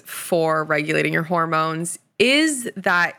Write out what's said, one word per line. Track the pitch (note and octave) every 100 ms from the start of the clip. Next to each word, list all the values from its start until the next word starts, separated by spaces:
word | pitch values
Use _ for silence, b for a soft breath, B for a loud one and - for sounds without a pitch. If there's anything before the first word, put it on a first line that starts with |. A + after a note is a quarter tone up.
| -
for | - - E3+ D#3+ D#3
regulating | D#3 D3+ D3+ D#3 D#3
your | E3
hormones | D#3+ F3 E3 D#3+ D#3+ D#3+ E3+ - _ -
is | A#3+ C#4+ D#4+ C4+ A#3+ G3
that | F#3+ F3 E3+